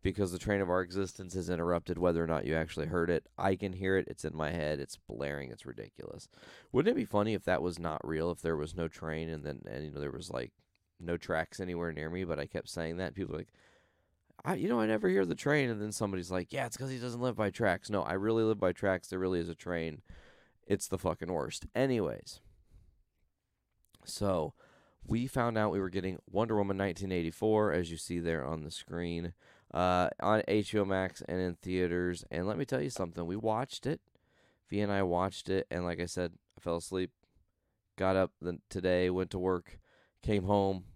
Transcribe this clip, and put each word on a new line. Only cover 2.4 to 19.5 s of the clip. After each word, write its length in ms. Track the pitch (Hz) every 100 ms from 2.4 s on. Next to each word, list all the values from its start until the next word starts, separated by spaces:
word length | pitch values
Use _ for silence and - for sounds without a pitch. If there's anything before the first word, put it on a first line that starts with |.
| 58
you 100 | 80
actually 300 | 80 - 82
heard 240 | 85 85
it. 180 | 82 - -
I 200 | 92 95
can 160 | 101
hear 240 | 92 95 95
it. 100 | -
It's 160 | -
in 100 | 78
my 160 | 78 76
head. 300 | 85 76 73
It's 160 | 69 -
blaring. 560 | - 55 71 73 67
It's 140 | 57 67
ridiculous. 640 | 53 53 - - - - - - - -
Wouldn't 240 | 113 175 247
it 0 |
be 80 |
funny 300 | 107 104 107
if 100 | 101
that 180 | - 87
was 180 | 85 85
not 280 | 85 78 -
real, 240 | 80 82
if 100 | 85
there 140 | 85 78
was 180 | 76
no 140 | 87 82
train 400 | - 80 78 82
and 160 | 78
then, 180 | 73 67 50
and, 140 | 60
you 80 | 76
know, 80 | 71
there 100 | 71
was, 220 | 65 85
like, 220 | 62 62 _ _ _ _ _
no 160 | 85 87
tracks 420 | - 80 80 -
anywhere 320 | 92 87 85
near 180 | 76 78
me, 140 | 90
but 160 | 90 76
I 60 | 73
kept 240 | 80 -
saying 260 | - 82 85
that? 180 | 90
People 200 | 92 92
were 60 | 78
like, 120 | - _ _ _ _ _ _ _ _ - -
"I, 100 | 185
you 140 | 185
know, 100 | 240
I 60 | 220
never 240 | 220 202
hear 160 | 190 180
the 100 | 151
train." 340 | 143 147 127
And 120 | 107
then 100 | 107
somebody's 400 | 104 104 95 87
like, 220 | 92 87
"Yeah, 120 | 135 123
it's 120 | -
'cause 120 | 131
he 80 | 131
doesn't 240 | 123 120
live 140 | 123 113
by 140 | 104
tracks." 400 | - 110 90 -
No, 120 | 101
I 120 | 64
really 300 | 95 104 113
live 160 | 110 107
by 120 | 92
tracks. 380 | 90 101 92 -
There 100 | 92
really 220 | 92 90
is 80 |
a 60 | 85